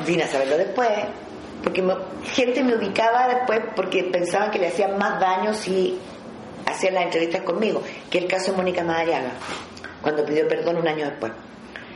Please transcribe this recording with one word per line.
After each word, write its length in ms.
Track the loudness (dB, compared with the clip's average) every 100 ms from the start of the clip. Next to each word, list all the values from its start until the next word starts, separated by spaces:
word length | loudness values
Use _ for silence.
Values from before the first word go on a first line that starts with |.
| 0
vine 160 | 2
a 60 | 2
saberlo 280 | 2 2 2
después, 340 | 2 2 2 2 -2 -8 -12 -14 -14 -4
porque 180 | -2 0
me, 120 | 0 0 -4 -10
gente 400 | -4 4 6 6
me 140 | 2 2
ubicaba 500 | 0 2 4 4 4
después 320 | 2 2 0 0
porque 300 | -4 0 0
pensaban 460 | 2 0 2 0 0
que 80 | 0
le 100 | 0
hacían 280 | 2 0 2
más 220 | 0 2
daño 340 | 2 2 0
si 460 | -2 0 0 0 -2 -10 -16 -16 -16 -16 -8
hacían 300 | -6 0 2
las 100 | 2
entrevistas 380 | 2 2 0 0
conmigo, 400 | -2 0 0 0 -4 -12 -2
que 100 | -2
el 100 | 0
caso 240 | 0 0
de 60 | 0
Mónica 260 | 0 0
Madariaga, 480 | 0 0 2 0 -2 -6 -10 -10 -10 -14 -14 -4
cuando 240 | 0 0
pidió 220 | 2 2 2
perdón 300 | 2 0 2
un 100 | 2
año 200 | 0 -2
después. 260 | -4 -6 -8 -16 -18 -16 -16 -16